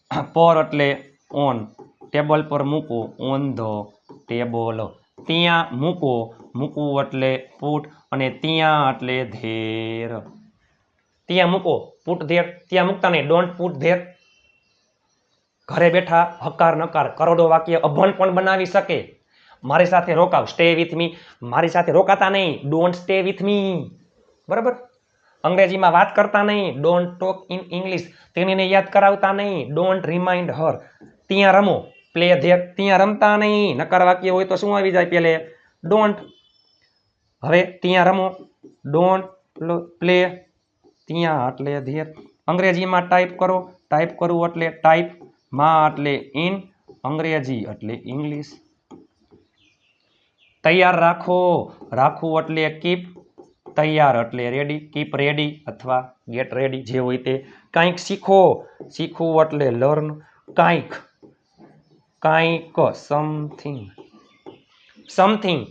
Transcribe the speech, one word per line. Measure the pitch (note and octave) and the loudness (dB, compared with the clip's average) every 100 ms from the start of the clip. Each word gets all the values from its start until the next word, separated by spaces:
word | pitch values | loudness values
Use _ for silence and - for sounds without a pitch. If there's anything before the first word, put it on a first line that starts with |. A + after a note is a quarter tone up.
| _ D#3 C3+ | _ -8 -4
પર | D#3+ E3+ E3 D#3 | 2 4 4 0
એટલે | D3 C#3 C3+ - _ _ | 0 -2 -2 -10 _ _
on, | C#3 C#3 A#2 G#2+ - - _ - | -2 -2 -2 -8 -16 -20 _ -6
ટેબલ | D3 D3+ D3+ | -4 0 0
પર | D3+ D3 | 0 -4
મૂકો, | C#3 D3+ - A#2 G#2 - | -2 -4 -4 -8 -8 -10
on | B2 C3+ | -6 -4
the | C#3 A#2 A2 G#2 G#2 _ _ - - | -4 -6 -6 -8 -10 _ _ -20 -10
table. | A#2 A#2+ A#2 A2+ A2 G#2 - _ - - | -6 -4 -4 -6 -6 -10 -12 _ -20 -4
ત્યાં | E3 E3+ E3 - B2 | 0 2 2 -2 -4
મૂકો, | D#3+ F3+ D3 A#2+ A2 - - A#2+ | -4 -2 -2 -2 -4 -12 -14 -8
મૂકવું | C#3+ D3+ D3 C#3 | -6 -4 -4 -2
એટલે | C3+ C3+ C3 C3 | -4 -2 -2 -2
put | - - C#3+ D3 D3 - _ | -8 -10 -6 -6 -6 -18 _
અને | C3+ C3 | -4 -4
ત્યાં | B2 D#3+ D#3+ D#3 D3+ C3+ | -4 -4 0 2 2 0
એટલે | C3 B2+ B2+ | -2 -4 -4
there. | B2 A#2+ A2+ A2+ A2 A2 A2+ A2+ A#2 A2+ - - - _ _ _ _ _ _ _ - | -6 -8 -8 -6 -6 -6 -6 -8 -8 -10 -14 -20 -20 _ _ _ _ _ _ _ -4
ત્યાં | F3+ F3 | 0 2
મૂકો, | F#3+ F3+ C#3 - _ - | 2 0 -2 -4 _ -8
put | E3+ | -6
there, | D3+ F3 | -2 -2
ત્યાં | E3+ - _ F#3 F3+ | -2 -8 _ 0 0
મૂકતા | F#3 F#3 | 0 0
નહીં, | E3 C#3 | 0 2
don't | E3+ F3+ - | 2 2 -4
put | F3+ C#3 | -8 -2
there. | D#3+ F3+ - - _ _ _ _ _ _ _ _ _ _ _ _ _ _ - | 0 0 -4 -20 _ _ _ _ _ _ _ _ _ _ _ _ _ _ -8
ઘરે | C#3+ E3+ | 2 4
બેઠા | F3+ F3+ E3 E3+ - | 4 2 2 2 -2
હકાર | D#3+ D#3 E3 D#3 | -10 2 2 2
નકાર, | D#3+ D#3 B2 | -2 -2 -2
કરોડો | - E3 E3+ E3 | 0 2 4 4
વાક્ય | D#3+ D#3+ E3 | 4 2 0
અભણ | D3+ C#3+ G3 | 0 2 2
પણ | F#3+ F#3+ | 2 0
બનાવી | F3+ F#3+ F#3+ F3+ | 2 0 0 0
શકે. | G3 F#3+ C#3+ - _ _ _ _ _ | 0 0 -4 -6 _ _ _ _ _
"મારી | B2+ D#3 | 0 2
સાથે | F3 F3+ F3 | 4 4 2
રોકાવ", | D#3 F3+ D#3+ | 2 2 2
stay | G#2+ - E3+ E3 | -2 2 2 4
with | E3 D#3+ | 0 -2
me, | E3+ E3+ - _ | -4 -6 -20 _
મારી | A#2+ B2+ E3 | -4 -2 0
સાથે | F3 F3 | 0 2
રોકાતા | D#3 F#3+ G3 F#3+ | 2 4 2 2
નહીં, | G3 F3+ B2 C#3 | 2 -2 -4 -4
don't | D#3+ F3 | 0 0
stay | F3 F3+ F#3+ F#3 | -2 -2 -2 -2
with | F#3+ G3 | -4 -2
me. | G3+ G3 F3 C3 - _ _ _ _ - | -2 -2 -4 -8 -16 _ _ _ _ -6
બરાબર? | G#3 A#3+ A#3+ - _ _ _ _ _ | -2 -2 -4 -12 _ _ _ _ _
અંગ્રેજીમાં | D#3 F#3 F#3 F#3+ F3+ | -2 2 2 4 4
વાત | E3+ G#3 - | 4 4 2
કરતા | G#3 G#3 | 2 2
નહીં, | G#3 G#3 F#3 B2+ | 0 0 -2 -2
don't | D#3+ F3 F3 | 0 2 0
talk | F3 F#3 F#3 - F3+ | -4 -6 -6 -8 -12
in | F3 F3 | -8 -8
English. | F#3+ F3+ - - _ | -6 -6 -8 -16 _
તેણીને | - F#3+ F#3+ F#3 | -4 0 0 2
યાદ | G3 | 2
કરાવતા | F#3+ G3+ G3 G3+ G3 | 4 4 4 4 0
નહીં, | G3 G3+ F3+ B2+ | 0 -2 -4 -4
don't | D3+ F#3 F#3+ | -2 0 0
remind | D#3 F3 F3+ F3+ E3+ | -2 -2 -2 -2 -4
her. | B2+ D#3 - - _ - _ _ | -2 -2 -4 -10 _ -20 _ _
ત્યાં | F#3+ G3 | 4 6
રમો, | F#3+ G3+ - - _ _ E3 | 6 4 0 -4 _ _ 0
play | F3 F3 | 4 4
there, | E3 F3+ F3+ | 4 2 2
ત્યાં | - G3 F#3 | -4 2 4
રમતા | G3+ G#3+ G#3 G#3 | 4 4 4 4
નહીં. | G#3 G#3 G3+ C3 | 2 2 0 -2
નકાર | D#3+ F#3 | 0 4
વાક્ય | F3+ F#3 F#3 | 4 4 2
હોય | F#3 | 0
તો | F#3+ F#3 | 0 -2
શું | G#3 G3+ | 0 0
આવી | F#3+ | 2
જાય | F3+ | 2
પહેલે? | F3 F3 E3+ D#3+ E3 - _ _ D#3+ | 2 2 2 0 -4 -18 _ _ 0
Don't. | G#3+ G#3 - - _ _ _ _ _ _ _ _ _ _ _ | 2 2 -2 -10 _ _ _ _ _ _ _ _ _ _ _
હવે | D3 F3 | 0 2
ત્યાં | F3+ - F3+ F#3 F3+ | 2 -4 0 2 2
રમો, | F#3+ F#3 F#3 - _ - _ C3+ | 2 -2 -6 -18 _ -20 _ -4
don't | D#3 F3+ F#3+ F#3+ - _ - | 2 2 2 -2 -16 _ -10
pl-, | E3 F3 E3+ _ | -6 -6 -8 _
play, | F3 F3+ F3+ F3+ - _ _ _ _ _ - | 2 2 2 -4 -18 _ _ _ _ _ -8
ત્યાં | E3 E3+ D3+ B2+ | -4 -2 0 -2
એટલે | B2+ C#3 C#3+ | -4 -6 -6
there. | C3 D3+ D#3 - - _ - | -6 -8 -8 -14 -20 _ -4
અંગ્રેજીમાં | F3 F#3+ F3+ F#3 F3+ F3 | 0 2 0 0 0 2
ટાઈપ | F3+ F3+ - | 2 2 0
કરો, | F#3 F#3 F3+ - _ | -2 0 -4 -16 _
ટાઈપ | D3+ A3 - | -2 -2 -2
કરવું | E3+ E3+ E3+ | -2 0 -2
એટલે | E3+ E3 | -2 -6
ટાઈપ, | D#3+ D#3+ E3 E3+ - - _ _ | 0 4 4 2 -8 -20 _ _
માં | C3 D3+ D#3+ D3+ | 0 2 4 2
એટલે | C#3+ C#3+ C3+ - D3 | 0 -2 -4 -4 -4
in, | F3 G3 - _ _ - | -4 -4 -10 _ _ -12
અંગ્રેજી | C3 D#3 D#3+ D#3 C3 A#2+ | -8 -4 -2 -2 -4 -6
એટલે | G#2 G#2 G#2 | -8 -10 -12
ઇંગ્લિશ. | A#2+ - C3+ D3+ D3 D3 - _ _ _ - _ _ _ _ _ _ _ _ _ _ _ _ _ _ _ _ | -12 -10 -8 -8 -8 -12 -20 _ _ _ -20 _ _ _ _ _ _ _ _ _ _ _ _ _ _ _ _
તૈયાર | D#3 F3+ F3+ F3 | 0 2 2 4
રાખો, | E3+ E3+ - F3+ F3+ D#3+ G2 - - | 2 0 -2 0 2 0 -4 -12 -10
રાખવું | A#2 C#3+ D3+ D#3+ D#3+ | -2 -2 -2 -4 -4
એટલે | D#3 D#3+ D#3 D#3 | -4 -4 -4 -4
keep, | F3 F3+ F3+ - _ _ - _ - - | -4 -4 -6 -20 _ _ -20 _ -8 -2
તૈયાર | D#3 D#3 C#3+ A#2+ | 0 4 4 4
એટલે | A#2 B2 A#2+ | -2 -6 -6
રેડી, | C3 C#3+ D3+ D3+ D3+ | -4 -4 -8 -8 -8
keep | D3+ D3+ | -6 -2
ready | C#3+ D3+ D3 D3 - | -2 -2 -4 -6 -14
અથવા | A2+ B2+ B2+ C3 _ - | -12 -4 -4 -4 _ -12
get | A#2 C3 B2+ | -8 -6 -4
ready | C3+ C3 | -4 -4
જે | A2+ C3 | -6 -4
હોય | B2 B2+ | -2 -4
તે. | C3 C3+ - - _ | -4 -6 -8 -20 _
કાંઈક | E3 F3 F3 | 0 0 0
શીખો, | - G3 - G3 F3 - - _ - - | -8 -8 2 6 6 2 -6 _ -18 -10
શીખવું | E3 - E3 D#3+ | -10 -6 -2 2
એટલે | D#3 D3+ C3+ | 2 0 -2
learn, | A#2 C3 D3+ D3+ D3+ - _ - | 0 0 0 -4 -10 -18 _ -6
કાંઈક, | - E3+ E3+ A2 - - _ - _ _ _ - _ _ _ _ _ | 0 2 2 -4 -14 -18 _ -20 _ _ _ -20 _ _ _ _ _
કાંઈક, | D#3+ D#3+ E3 E3 E3 - C3 - - | 0 2 2 -2 -6 -2 0 -2 -4
something, | D3 D#3 D3+ D3+ - D3 C3+ G2 - - _ _ _ - - _ _ _ _ - - | -4 -2 -6 -8 -12 -12 -12 -14 -20 -20 _ _ _ -20 -20 _ _ _ _ -6 2
something, | F#3+ G#3+ G3 D3+ G#2 | 2 2 -2 -4 -6